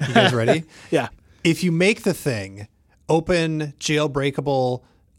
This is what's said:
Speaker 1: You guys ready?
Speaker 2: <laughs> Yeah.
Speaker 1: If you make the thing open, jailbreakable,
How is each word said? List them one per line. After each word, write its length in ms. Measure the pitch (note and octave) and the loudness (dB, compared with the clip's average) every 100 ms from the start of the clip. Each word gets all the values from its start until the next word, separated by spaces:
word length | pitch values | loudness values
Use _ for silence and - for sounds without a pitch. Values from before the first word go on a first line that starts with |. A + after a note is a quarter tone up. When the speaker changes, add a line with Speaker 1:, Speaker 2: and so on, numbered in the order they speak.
| C3 | 0
Speaker 1:
You 80 | |
guys 180 | C3 F#3+ | 4 4
ready? 300 | A#2+ A#2 D#3 E3 - | 4 2 0 -2 -16
Speaker 2:
<laughs> 140 | - | -4
Yeah. 160 | D#3 - - _ _ | -2 -2 -10 _ _
Speaker 1:
If 200 | E3+ D#3+ | 0 0
you 80 | F3+ | 0
make 320 | E3 F#3 A3+ | 2 2 2
the 100 | G3+ | -2
thing 540 | D#3+ D3 A2+ G2 G2 G#2 _ _ _ - | -2 -2 -4 -6 -12 -18 _ _ _ -2
open, 680 | D#3+ D#3+ F3 E3 D#3 D3 - | 0 2 0 0 -4 -6 -8
jailbreakable, 1040 | - D3+ D3+ C#3 C#3 C#3 C#3 C3+ B2+ B2 - _ _ | -2 0 0 -2 -2 -2 -2 0 0 -4 -10 _ _